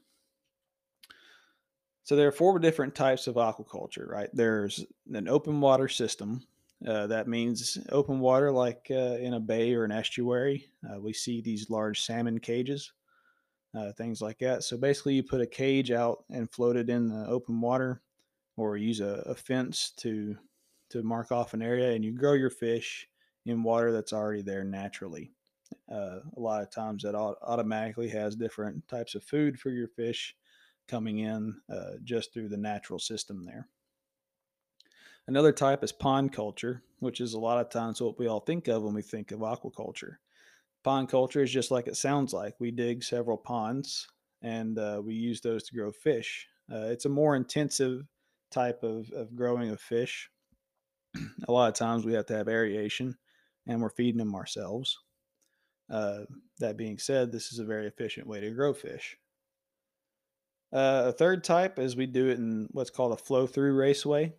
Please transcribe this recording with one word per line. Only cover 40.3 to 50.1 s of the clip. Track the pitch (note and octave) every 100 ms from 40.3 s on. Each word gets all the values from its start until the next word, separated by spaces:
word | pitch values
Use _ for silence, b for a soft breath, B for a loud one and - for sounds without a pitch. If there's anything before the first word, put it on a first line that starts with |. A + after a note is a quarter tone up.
| b b b b _
Pond | C3 C3+ C3
culture | C3 B2+ D3
is | C3
just | B2+ A#2
like | B2 A#2+
it | -
sounds | C#3 C#3+ C3+
like. | F2 G2+ -
We | A#2+
dig | A#2+ A#2+ A#2+
several | - A#2+ A#2 G#2+
ponds, | - A#2+ A2 C3 C#3+ - - _ _ _
and, | A#2 A2+ A2 A2
uh, | G#2 G#2
we | G#2+
use | A2+ A#2 A2+
those | A#2+ A2+
to | -
grow | A#2+ G#2
fish. | - D#3 B2 - - - _ -
Uh, | A#2 A2
it's | A#2+ C#3+
a |
more | C#3+ D3+
intensive | C3+ B2 D3+ C#3+ - C3 B2+ C#3+ _ _ _ _
type | C3+ B2 A#2+
of, | A#2 A2 A2+
of | - A2
growing | A#2+ B2 A#2+ A2+
of | G#2+
fish. | - A#2 B2+